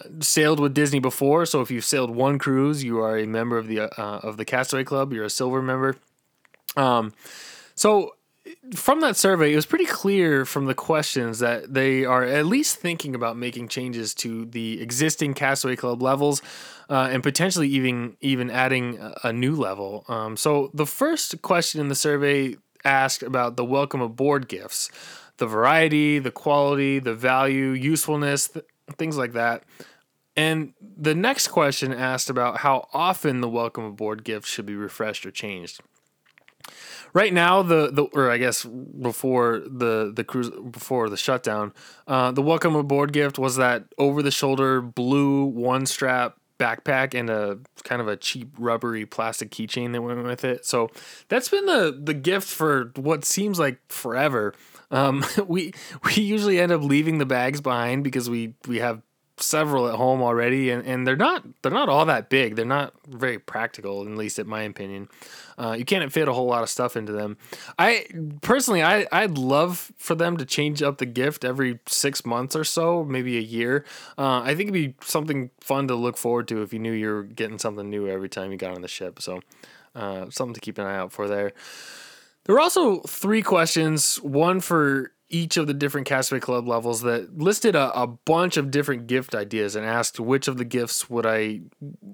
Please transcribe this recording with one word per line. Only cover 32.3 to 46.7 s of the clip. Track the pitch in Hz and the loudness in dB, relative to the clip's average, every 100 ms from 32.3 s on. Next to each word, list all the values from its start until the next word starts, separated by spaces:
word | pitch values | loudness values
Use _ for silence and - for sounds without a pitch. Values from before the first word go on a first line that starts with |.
| 127 123 104 | 0 0 2
how | 143 131 - | 2 2 0
often | 143 175 190 151 127 | -2 0 0 0 0
the | 120 | 0
welcome | 117 117 117 110 | -2 -2 -4 -10
aboard | 104 107 110 | -6 -6 -6
gift | 113 107 - | -6 -8 -6
should | - 104 | -8 -8
be | 101 | -8
refreshed | 101 - 110 104 98 | -8 -6 -6 -6 -10
or | |
changed. | - 104 92 85 - _ _ _ _ _ _ _ _ - - - - - | -10 -10 -10 -12 -16 _ _ _ _ _ _ _ _ -20 -20 -20 -20 0
Right | 180 214 | 2 4
now, | 175 170 190 | 6 6 6
the, | 180 160 143 | 6 4 4
the, | 139 143 | 2 0
or | 143 127 | 2 2
I | 120 | 2
guess | 123 113 120 | 0 -2 -6
before | 123 - - 123 110 135 127 120 113 | -12 -14 -6 -4 -2 0 2 2 0
the, | 104 127 120 110 104 | -4 -4 0 0 -2
the | 117 110 | -4 -4
cruise, | 127 120 | -4 -4
before | - 120 - - 127 113 | -6 -14 -14 -4 -2 0
the | 101 | -2
shutdown, | - 127 - 107 104 - - - - | 0 0 0 -2 -4 -8 -20 -18 -2
uh, | 131 127 | 2 2
the | 131 | 2
welcome | 143 165 175 151 | 2 2 2 2
aboard | 143 139 143 | 2 2 2
gift | 147 143 139 | 2 0 0
was | 131 127 | 0 2
that | 123 120 - - | 2 2 -2 0
over-the-shoulder | 139 143 143 - 139 135 135 131 | 2 4 2 2 2 2 4 2
blue | 123 117 123 143 143 139 139 | 0 -2 2 4 4 4 2
one-strap | 120 123 131 131 - 131 127 120 - _ - | 0 0 0 0 -2 0 2 0 -4 _ -2
backpack | 120 | 0